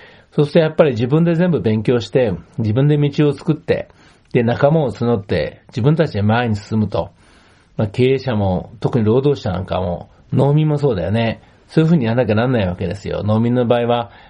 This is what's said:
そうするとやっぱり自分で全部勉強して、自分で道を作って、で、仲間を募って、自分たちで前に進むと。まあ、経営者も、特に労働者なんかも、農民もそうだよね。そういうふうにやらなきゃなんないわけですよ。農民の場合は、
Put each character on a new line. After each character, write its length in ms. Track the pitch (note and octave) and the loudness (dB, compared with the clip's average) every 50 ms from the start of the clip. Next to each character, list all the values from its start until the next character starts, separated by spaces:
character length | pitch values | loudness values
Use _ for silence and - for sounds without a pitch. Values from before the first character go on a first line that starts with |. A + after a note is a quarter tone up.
| - - - - - _ _ | -20 -20 -20 -20 -20 _ _
そ 100 | - D3 | -2 -2
う 20 | |
す 60 | D3 | 2
る 20 | - | 2
と 40 | F3 | 2
や 80 | D#3+ D#3 | 2 2
っ 60 | D#3 | 2
ぱ 80 | - E3+ | 2 2
り 80 | D3+ B2 | 2 4
自 140 | G#2+ B2+ | 0 -2
分 180 | B2 C#3+ D#3+ E3+ | 0 2 2 2
で 100 | E3 E3+ | 2 2
全 160 | D#3+ F3+ F#3 | 2 2 2
部 100 | D#3+ C3 | 0 0
勉 220 | E2+ A2+ G#2+ A2 G#2+ | 0 0 0 0 0
強 160 | - B2 A#2+ | 0 0 0
し 100 | A2+ - | -2 0
て、 240 | - C3+ B2+ A2 F2+ D#2+ - - - - | 0 2 2 2 0 -4 -10 -12 -8 -4
自 140 | A2+ G#2 G#2+ | -2 0 2
分 140 | B2+ C#3 | 2 2
で 100 | D3 D3+ | 2 4
道 320 | D3 D3 C#3+ C#3+ - D3+ D3 | 2 2 0 0 2 0 0
を 40 | C#3 | 0
作 220 | C#3+ - - D3+ | -2 -2 -4 -4
っ 20 | |
て、 320 | - - - - - - - - _ - - _ _ _ _ - | -4 -2 -4 -4 -4 -4 -10 -16 _ -20 -20 _ _ _ _ -2
で、 120 | C3 A#2 | 0 0
仲 260 | A2+ - - - C#3+ | 0 0 2 2 2
間 140 | D#3 E3 D3+ | 2 2 0
を 60 | B2 | -2
募 280 | G2 - A#2 A#2+ A#2+ G#2+ | -4 -4 -2 0 0 -2
っ 60 | G2 | -2
て、 380 | - G2 E2+ D2 - - - _ - | -4 -2 -2 -2 -4 -8 -14 _ -10
自 140 | - - A2 | -6 0 0
分 140 | C#3+ D#3+ | 2 2
た 100 | D#3+ D#3+ | 2 0
ち 60 | D3 - | -2 -2
で 100 | G#2 G2 | -2 0
前 260 | G#2+ A2 A#2 B2 A#2 | 2 2 0 0 -2
に 60 | G#2+ | -4
進 240 | G#2 - - A2+ A2 | -4 -6 -4 -2 -2
む 100 | G#2+ G2 | -2 -2
と。 220 | - A#2 E2+ - - _ _ _ _ _ _ _ _ _ _ _ _ | -2 -6 -6 -6 -12 _ _ _ _ _ _ _ _ _ _ _ _
ま 100 | - A2+ | -4 -4
あ、 20 | G#2 | -4
経 240 | - - B2 B2+ C3+ | 0 0 2 2 2
営 40 | C3+ | 0
者 160 | - C3+ A#2+ | -2 -4 -2
も、 380 | G#2+ G2+ F#2+ F#2 F2 - - - - | -2 0 0 -2 -4 -6 -10 -16 -6
特 220 | - A2+ - B2 | -6 -2 -2 0
に 40 | G#2+ | 2
労 180 | G#2 A2 C3 C3 | 2 2 2 2
働 180 | D3 C#3+ - | 0 -2 -2
者 100 | - A2 | -4 -6
な 100 | F2 F2+ | -6 -6
ん 60 | F#2+ | -6
か 140 | - F#2 F#2 | -6 -4 -4
も、 280 | F#2 F2+ F2 - - - - _ _ _ - | -4 -4 -6 -8 -10 -18 -20 _ _ _ -2
農 220 | B2 C3+ C#3 C#3+ | 0 2 2 2
民 140 | D3+ D#3 D3+ | 2 2 0
も 100 | D3+ C#3+ | 0 0
そ 140 | C#3+ C#3+ A2+ | 0 -2 -2
う 20 | |
だ 100 | F2+ E2 | -2 -2
よ 60 | F2 | -2
ね。 320 | G#2 A2+ A#2 A2 G#2+ - - _ _ _ _ | -2 -2 -2 -2 -4 -6 -12 _ _ _ _
そ 140 | _ - D#3 | _ 0 0
う 40 | D#3+ | 2
い 20 | |
う 40 | D#3+ | 4
ふ 20 | E3+ | 2
う 40 | |
に 80 | E3 A#2+ | 2 2
や 80 | A2 A#2 | 0 0
ら 60 | B2 | 0
な 80 | B2+ | 0
き 60 | F#2+ G#2+ | 2 2
ゃ 20 | |
な 120 | G#2 A#2 | 0 2
ん 60 | C3 C3 | 0 0
な 100 | A#2 G2 | 0 0
い 40 | |
わ 100 | F2+ F2+ | -2 -4
け 100 | - F#2+ | -4 -6
で 80 | F2 - | -6 -6
す 140 | G2 - E2+ | -8 -8 -8
よ。 140 | D#2+ D#2+ G2+ | -6 -4 -2
農 180 | G#2 G#2+ A2 | 0 0 2
民 140 | A#2 A#2+ A#2+ | 2 2 0
の 120 | B2+ B2 | 0 2
場 120 | A2+ A#2+ A#2+ | 2 2 2
合 80 | A#2+ | 2
は、 240 | A#2 A#2+ A#2+ A#2 A2+ - - - - | 0 0 -2 -2 -6 -12 -20 -20 -20